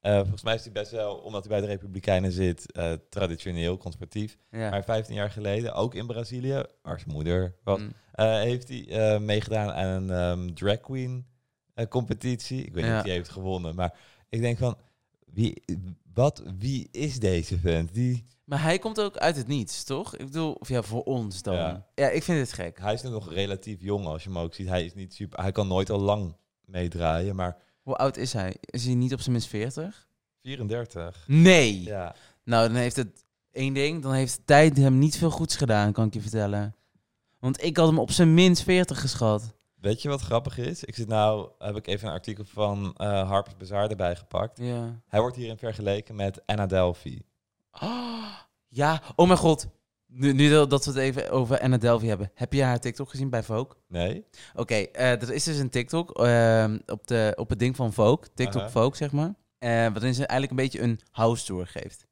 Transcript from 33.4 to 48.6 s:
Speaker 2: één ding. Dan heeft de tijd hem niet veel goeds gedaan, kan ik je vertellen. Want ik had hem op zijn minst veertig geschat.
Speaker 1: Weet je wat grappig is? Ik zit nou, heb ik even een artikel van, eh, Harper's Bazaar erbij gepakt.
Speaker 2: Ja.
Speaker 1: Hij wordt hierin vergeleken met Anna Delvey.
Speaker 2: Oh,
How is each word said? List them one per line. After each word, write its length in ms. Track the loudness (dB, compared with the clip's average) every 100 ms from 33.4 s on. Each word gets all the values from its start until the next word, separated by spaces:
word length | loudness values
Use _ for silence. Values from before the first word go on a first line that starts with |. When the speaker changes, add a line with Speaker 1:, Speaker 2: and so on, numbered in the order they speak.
| _
Speaker 2:
één 220 | -6 -4
ding. 280 | 0 -2 -2
Dan 100 | -2
heeft 240 | 0 0 -4
de 80 |
tijd 320 | 6 8 10 8
hem 220 | 6 8
niet 180 | 6 4
veel 140 | 0
goeds 260 | 0 -4 -2
gedaan, 360 | 2 4 4
kan 140 | 2 0
ik 80 |
je 60 | 0
vertellen. 540 | -4 -2 -2 -2 -6 -10 _ _ _ _ _ _
Want 240 | -4 -2
ik 120 | -2 4
had 100 | 6
hem 120 | 6
op 120 | 2
zijn 240 | 6 8
minst 280 | 10 8 6
veertig 380 | 4 2 2 -2
geschat. 540 | -4 0 2 2 -2 -16 _
Speaker 1:
Weet 280 | _ -2 -2
je 60 | -2
wat 120 | -4
grappig 380 | 0 -2 -2 -6
is? 260 | -6 -8
Ik 100 | -12
zit 140 | -10 -2
nou, 420 | 2 4 2 -4 _
heb 180 | -10 -8
ik 100 | -6
even 220 | -6 -4
een 60 |
artikel 300 | -8 -8 -12
van, 500 | -12 -2 0 0 -4 -4
eh, 320 | -2 0 2
Harper's 280 | 0 0 -12
Bazaar 340 | -6 -2 -2
erbij 260 | 0 -2 -4
gepakt. 420 | -6 -4 -4 -6
Speaker 2:
Ja. 420 | -6 -6 -8 -10 _
Speaker 1:
Hij 140 | 0
wordt 160 | 0 -2
hierin 220 | -10 -8
vergeleken 560 | -8 -4 -2 -2 -4
met 280 | -4 -4 -4 -4
Anna 200 | -2 2
Delvey. 560 | 2 2 0 -10 -12 -16 _ _ _ _ -10
Speaker 2:
Oh, 460 | -6 -6 -6 -10 -12 -16 _ _